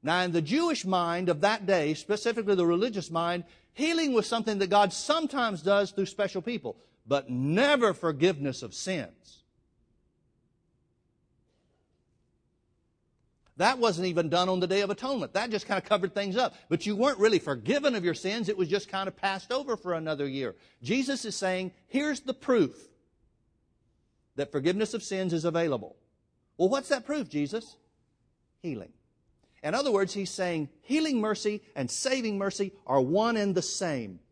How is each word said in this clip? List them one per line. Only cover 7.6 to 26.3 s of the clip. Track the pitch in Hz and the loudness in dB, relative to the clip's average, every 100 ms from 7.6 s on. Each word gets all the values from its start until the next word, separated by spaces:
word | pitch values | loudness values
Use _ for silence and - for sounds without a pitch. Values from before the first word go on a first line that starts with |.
| 277 294 226 | 4 6 4
forgiveness | 175 170 147 170 160 143 123 | 2 -2 2 2 2 -4 -6
of | 117 | -10
sins. | - - 185 95 - _ - _ _ _ _ _ _ _ _ _ _ _ _ _ _ _ _ _ _ _ _ _ _ _ _ _ _ _ _ _ _ _ _ _ _ _ _ _ _ _ _ _ - | -10 -6 -4 -6 -12 _ -20 _ _ _ _ _ _ _ _ _ _ _ _ _ _ _ _ _ _ _ _ _ _ _ _ _ _ _ _ _ _ _ _ _ _ _ _ _ _ _ _ _ 0
That | 196 262 | 2 4
wasn't | 233 165 185 | 2 2 0
even | 170 165 | 0 2
done | 170 180 | 2 2
on | 185 | 2
the | 180 | 2
Day | 196 | 2
of | 202 | 0
Atonement. | 202 254 269 143 | -2 -4 -4 -2
That | 190 240 | -2 -2
just | 214 - | -4 -2
kinda | 196 | -4
covered | - 208 180 | 0 0 0
things | 202 202 196 | -4 -2 0
up. | 254 - _ | -2 -2 _
But | 170 208 | -2 0
you | 202 | 2
weren't | 262 240 | 2 4
really | 214 202 | 4 4
forgiven | - 131 110 285 285 | 0 -4 0 2 2
of | 233 | 0
your | 175 | -2
sins. | 160 190 220 190 | -2 -4 -2 -2
It | 202 | 0
was | 175 | 0
just | 196 - | 0 -2
kinda | 190 190 | -6 -6
passed | - 196 190 - | -4 -4 -4 -4
over | 254 285 226 | -4 -2 -6
for | 180 | -2
another | 170 160 151 143 | -4 -2 -4 -4
year. | 135 127 92 - _ | -2 -6 -8 -20 _
Jesus | 120 247 262 277 | -2 0 0 -2
is | 220 - | -4 -4
saying, | 190 185 185 - _ | -2 -2 -4 -10 _
"Here's | - 294 277 | -2 -2 -4
the | - | -4
proof | 254 - 247 143 - - _ _ _ _ _ _ _ _ _ _ _ _ _ _ | -8 2 4 4 0 -20 _ _ _ _ _ _ _ _ _ _ _ _ _ _
that | - 139 | -6 -4
forgiveness | 147 143 185 214 | 0 0 0 -2
of | 226 | -4
sins | - 190 185 | -6 -4 -2
is | 165 | 0
available." | 165 165 170 127 90 - _ _ _ | 0 0 0 -2 -6 -18 _ _ _